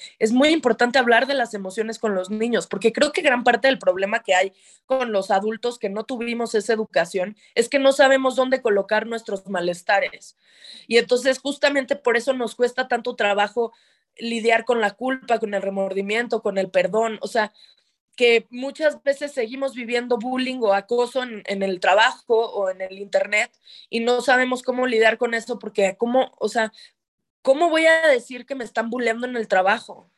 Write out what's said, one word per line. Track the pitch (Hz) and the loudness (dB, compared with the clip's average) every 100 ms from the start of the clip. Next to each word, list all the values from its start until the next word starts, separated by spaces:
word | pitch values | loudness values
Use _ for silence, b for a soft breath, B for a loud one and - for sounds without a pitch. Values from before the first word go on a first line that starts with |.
| B B | B B
es | 220 | 0
muy | 247 302 | 4 4
importante | 320 254 220 240 269 | 4 2 2 2 2
hablar | 240 233 262 | 4 4 2
de | |
las | 277 240 | -2 -2
emociones | 208 190 185 220 226 | -6 -10 -8 -8 -4
con | 220 196 | -4 -2
los | 185 | -4
niños, | 214 233 220 165 | -4 -2 -2 -2
porque | 202 226 | -2 0
creo | 220 294 | 2 0
que | - | 2
gran | 311 247 | 0 2
parte | 247 233 269 | 2 2 2
del | 240 | 2
problema | 185 185 196 226 | 0 0 0 -2
que | 226 | 0
hay | 185 196 _ b b - | 2 0 _ b b -4
con | 262 247 | -2 0
los | 208 190 | -2 0
adultos | 196 214 220 240 240 | 0 0 -4 -6 -6
que | 202 | -6
no | 202 | -6
tuvimos | 220 254 233 233 226 220 | -8 -6 -6 -4 -2 -2
esa | 208 | 0
educación | 226 220 175 175 196 185 - b | -2 -2 -2 -2 -2 -6 -8 b
es | - 233 | -2 0
que | 285 | 2
no | 269 | 4
sabemos | 277 269 269 262 247 | 6 6 4 0 0
dónde | 254 262 | 0 0
colocar | 240 202 196 214 220 | 0 0 0 -2 -2
nuestros | 226 226 196 190 | -8 -8 -10 -6
malestares. | 190 175 175 - 202 190 - - _ B B B B B | -4 -4 -4 0 0 0 -8 -20 _ B B B B B
Y | 226 | 0
entonces | 247 247 269 262 | 2 0 0 -2
justamente | 277 - 285 277 262 285 | -2 -2 0 0 -2 -2
por | - 233 | 0 0
eso | 233 | 0
nos | 262 233 - | -2 -4 -2
cuesta | 240 240 254 | -2 -2 -4
tanto | 240 233 247 | -4 -4 -2
trabajo | 208 202 202 220 233 b b b b - | 0 2 0 -2 -6 b b b b -12
lidiar | 233 233 226 226 226 | -8 -2 0 0 2
con | 240 | 0
la | 208 | 0
culpa, | 196 254 262 - 233 | -2 -6 -6 -2 -2
con | 220 | -2
el | 202 | -4
remordimiento, | 196 196 196 190 196 220 240 226 | -4 -4 -4 -4 -4 -2 -2 -4
con | 220 190 | -2 -4
el | 185 | -2
perdón, | 185 180 208 226 214 | 0 0 0 -2 -4
o | 214 | -6
sea, | 233 208 b b b b b _ - | -2 -4 b b b b b _ 2
que | 240 233 220 | 4 4 2
muchas | 247 269 269 311 285 | -10 -10 -2 -2 0
veces | 285 277 294 | -2 -2 -2
seguimos | 285 220 269 269 233 | -6 -6 -4 -6 -6
viviendo | 233 240 247 240 | -4 -4 -2 -4
bullying | 240 254 254 254 | -2 -4 -4 -2
o | 220 | 0
acoso | 196 196 240 240 262 | 0 0 -2 -2 -2
en, | 247 214 - | -6 -8 -8
en | 196 | -4
el | 196 180 | -2 0
trabajo | 196 196 240 254 - 226 233 | 2 4 4 2 0 0 0
o | - 190 | -2 -4
en | 185 | -4
el | 190 196 | -10 -12
internet | 202 190 196 208 240 _ B B B | -4 -2 0 -2 -2 _ B B B
y | 233 | -4
no | 233 247 | 0 0
sabemos | 247 254 254 254 | 4 2 2 -2
cómo | 254 247 254 | -4 -2 0
lidiar | 226 220 226 | 2 2 2
con | 240 | -2
eso | 233 214 233 | -4 -6 -10
porque | 220 208 190 190 | -8 -2 -2 0
cómo, | 233 254 247 - | 0 0 0 -4
o | 220 | -4
sea, | 233 220 B B B _ _ _ _ | -2 -4 B B B _ _ _ _
¿cómo | - 269 339 | 0 4 4
voy | 320 320 | 4 4
a | 320 320 | 4 4
decir | 254 - 247 240 | 2 0 -14 -10
que | 269 | -10
me | 220 | -8
están | - 226 | -6 -4
bulleando | 247 233 226 247 | -2 -2 -2 -4
en | 247 | -6
el | 214 | 0
trabajo? | 190 185 226 - 180 _ | 2 4 2 -2 -20 _